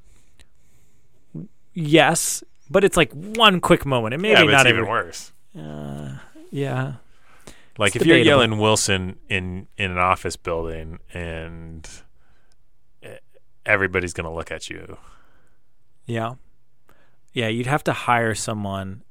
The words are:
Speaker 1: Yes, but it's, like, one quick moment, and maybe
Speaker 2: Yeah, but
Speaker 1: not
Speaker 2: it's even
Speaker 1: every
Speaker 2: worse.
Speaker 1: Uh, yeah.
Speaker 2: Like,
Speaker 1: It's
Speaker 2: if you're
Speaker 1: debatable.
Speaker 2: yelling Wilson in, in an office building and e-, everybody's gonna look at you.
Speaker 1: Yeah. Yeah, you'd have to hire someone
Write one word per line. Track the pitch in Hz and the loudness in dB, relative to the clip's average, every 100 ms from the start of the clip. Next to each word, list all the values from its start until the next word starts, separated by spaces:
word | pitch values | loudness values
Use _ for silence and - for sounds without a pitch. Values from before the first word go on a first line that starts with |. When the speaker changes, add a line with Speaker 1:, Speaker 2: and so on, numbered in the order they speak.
| - - - - - - - - - - - - - 156 180 - - | -20 -20 -20 -20 -20 -20 -20 -20 -20 -20 -20 -20 -18 -16 -16 -18 -14
Speaker 1:
Yes, | - 151 - 139 165 - - - - - | -8 2 6 6 2 -2 -6 -10 -20 -2
but | 185 | 2
it's, | 196 180 | 2 4
like, | 160 | 2
one | 135 196 220 220 180 | 0 -10 4 4 4
quick | - 175 | 4 4
moment, | 139 127 110 | 4 -2 -2
and | 139 | -4
maybe | 208 | 0
Speaker 2:
Yeah, | 214 | 2
but | - | 4
Speaker 1:
not | 135 127 | 6 6
Speaker 2:
it's | |
even | - | 4
Speaker 1:
every | 92 | 0
Speaker 2:
worse. | 113 87 - - - - - | -2 -4 -10 -16 -20 -20 -16
Speaker 1:
Uh, | 156 151 147 147 143 135 - 320 339 | -14 -12 -12 -12 -12 -14 -16 -20 -12
yeah. | 139 139 131 135 135 - - - - - - - - | -8 -4 -4 -6 -8 -16 -20 -20 -20 -20 -20 -18 0
Speaker 2:
Like, | 104 | 0
Speaker 1:
It's | - | 4
Speaker 2:
if | 139 | 6
you're | - | 8
Speaker 1:
debatable. | - 143 | 8 6
Speaker 2:
yelling | 113 107 | 6 4
Wilson | 107 110 - 95 92 98 - | 4 4 2 0 -2 -10 -6
in, | 98 92 90 95 - | -6 -4 -8 -12 -8
in | 98 | -4
an | 90 | 0
office | 90 92 90 - | 2 2 -2 -8
building | - 82 82 80 80 85 - | -6 -4 -4 -8 -10 -14 -14
and | 87 85 82 82 82 82 82 - - - - - - - - - - - - | -10 -10 -10 -12 -14 -14 -14 -16 -18 -20 -20 -20 -20 -20 -20 -20 -20 -20 -20
e-, | 107 110 - - - - - | -20 -20 -20 -20 -20 -10 -2
everybody's | 107 95 92 90 | 0 0 -2 -4
gonna | - 82 | -6 -8
look | 82 80 | -8 -10
at | 80 - | -10 -12
you. | 87 85 - - - - - - - - - - - - | -14 -14 -18 -20 -20 -20 -20 -20 -20 -20 -20 -20 -18 -8
Speaker 1:
Yeah. | 117 113 131 - - - - - - - - - | -6 -6 -10 -18 -20 -20 -20 -20 -20 -20 -20 -10
Yeah, | - 113 | -4 -2
you'd | 117 123 | -2 -2
have | 151 | -2
to | - | -2
hire | 123 - 120 113 | -2 2 2 2
someone | 104 - 107 101 98 95 101 - | -2 -6 -6 -6 -6 -8 -12 -16